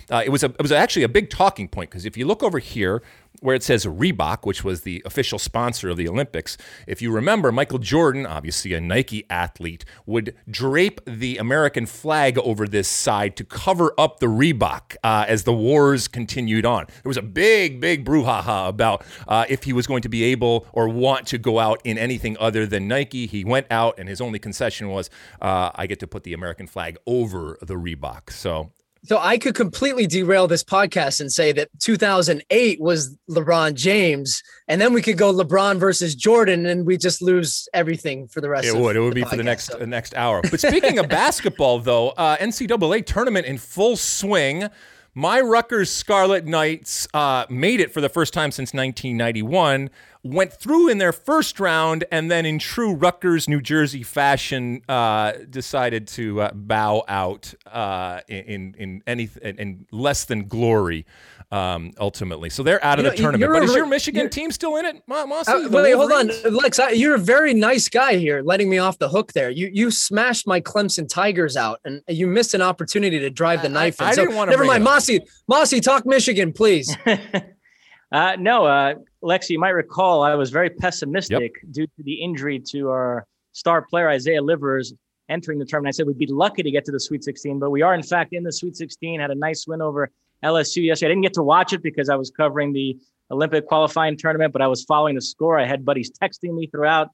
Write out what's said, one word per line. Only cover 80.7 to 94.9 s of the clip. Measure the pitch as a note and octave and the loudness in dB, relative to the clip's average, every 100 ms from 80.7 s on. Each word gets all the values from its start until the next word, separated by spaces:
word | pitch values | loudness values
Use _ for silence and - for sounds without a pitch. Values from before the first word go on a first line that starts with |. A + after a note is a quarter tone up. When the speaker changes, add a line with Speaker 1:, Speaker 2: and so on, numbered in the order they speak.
| F3 F3+ F3 C#3+ F3+ F#3 A#2+ A#2 - | -2 -4 -4 -4 -4 -2 -2 -4 -8
Speaker 1:
Yep. | F3+ | -14
Speaker 3:
due | C#3 D#3 | -8 -8
to | - | -8
the | C#3+ D#3 | -12 -8
injury | F3 D#3 C#3+ C3+ C3+ | -6 -6 -6 -6 -8
to | C#3+ C3+ | -6 -2
our | C3 B2 A#2+ - _ _ | -2 -2 -4 -8 _ _
star | - F3 E3 | -6 0 0
player, | - E3+ E3 | 0 0 2
Isaiah | C#3 C3 D#3 | 2 2 0
Livers, | C#3+ E3 C#3 C3+ A#2 B2 _ _ - | 2 0 0 -2 -4 -14 _ _ -8
entering | E3 E3 D3 | -8 -6 -8
the | |
tournament. | C3+ D#3 C#3 | -4 -2 -2
I | C3 | -2
said | D3 | -2
we'd | C3+ | -2
be | C#3+ | -2
lucky | C#3 G3+ G#3 | 0 0 0
to | D#3 | -2
get | C#3 | -2
to | C3+ | -4
the | C#3 | -8
Sweet | - D3 | -6 -8
sixteen, | A2+ - C#3+ C#3 | -8 -10 -8 -4
but | C#3+ | -2
we | C#3+ | 2
are, | E3+ | 2
in | F3 | 2
fact, | - F3 D#3+ | 0 -2 -2
in | F3 | -6
the | F3 | -8
Sweet | D#3 F3+ F3 | -8 -10 -10
sixteen, | D#3+ - E3 E3 | -14 -10 -8 -6
had | C#3+ | -6
a | |
nice | C#3 D#3 D#3 - | -4 -4 -6 -8
win | D#3+ | -6
over | D#3 C#3+ C#3 _ _ _ | -4 -2 -4 _ _ _
L | D3+ E3 | 0 0
S | D3 F3 | 0 0
U | |
yesterday. | E3 D#3 D#3 | 0 2 2
I | |
didn't | F#3+ | 2
get | F#3+ | 2
to | F3+ | 0
watch | C#3+ E3+ F3 | 4 4 4
it | F#3 | -2
because | D#3 D3+ C#3 | -4 -2 0
I | C#3 | -2
was | C3 | -2
covering | - D3+ C#3+ C#3+ | 0 0 0 -2
the | C#3 C3+ C3 _ _ _ | -2 -4 -6 _ _ _
Olympic | C3 D3+ D3+ D3+ | -2 0 0 2
qualifying | D#3 D3+ E3 D#3+ D3+ | 2 2 2 0 0
tournament, | D#3+ D#3 D#3 | -2 0 0
but | C3 | 2
I | C3+ | 0
was | B2+ | 0
following | - | 2